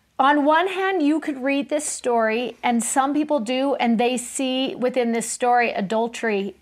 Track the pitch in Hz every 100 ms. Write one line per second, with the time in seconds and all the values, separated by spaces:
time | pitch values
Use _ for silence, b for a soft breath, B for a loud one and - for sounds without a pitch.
0 | _ - 262 294 285 320 381 370 381 381
1 | 285 311 311 262 262 277 277 302 302 -
2 | 247 233 220 220 247 - 247 233 220 277
3 | 269 294 302 294 208 254 277 - 233 226
4 | 240 254 - - 262 254 269 - 247 247
5 | 240 226 220 - 247 240 233 - 190 220
6 | 233 233 226 202 196 -